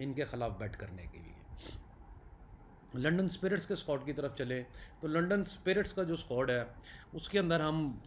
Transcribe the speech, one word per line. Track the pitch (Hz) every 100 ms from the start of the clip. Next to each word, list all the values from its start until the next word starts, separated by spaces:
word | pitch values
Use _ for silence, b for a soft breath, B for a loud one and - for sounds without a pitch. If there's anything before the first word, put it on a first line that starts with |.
इनके | 135 135
ख़िलाफ़ | 139 123 117
बेट | 98 104 -
करने | 101 92 87
के | 87
लिए। | 82 80 - - B B - - - - - - - - - - - 123
लंदन | 143 170 190
स्पिरिट्स | - 190 190 -
के | 185
स्क्वाड | - 139
की | 135
तरफ | 147 139
चले | 139 127 127 123 B B -
तो | 156
लंदन | 156 175 202
स्पिरिट्स | 185 - - 190 196
का | -
जो | 175 165
स्क्वाड | - 120 131
है | 123 117 - B B B
उसके | 156 - 202
अंदर | 175 165
हम | 156 160 151 110